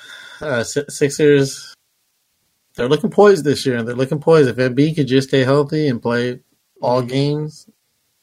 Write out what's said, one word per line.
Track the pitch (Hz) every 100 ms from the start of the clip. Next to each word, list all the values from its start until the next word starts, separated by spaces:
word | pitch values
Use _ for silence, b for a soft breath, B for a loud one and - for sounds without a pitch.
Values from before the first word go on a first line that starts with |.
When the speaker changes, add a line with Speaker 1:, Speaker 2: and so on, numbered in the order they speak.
| B B B B
Speaker 1:
Uh, | 151 123
Si-, | 113 143 143
Sixers, | - 139 - 151 143 135 - - - _ _ _ _ _ _ _ _ _
they're | - 120
looking | 156 170
poised | 196 208 185
this | 143 135 139
year. | 120
They're | 113
looking | 123 135 156
poised. | 165 160 131
If | 113
Embiid | 127 123 156 160
could | 120
just | 131 131
stay | 135
healthy | 127 143 143 156 151
and | 117
play | 120 120 123 123 _ _ _ -
all | 123 123
Speaker 2:
Mm-hmm. | 120
Speaker 1:
games, | 135 143 151 151 - _ _ _ _ _ _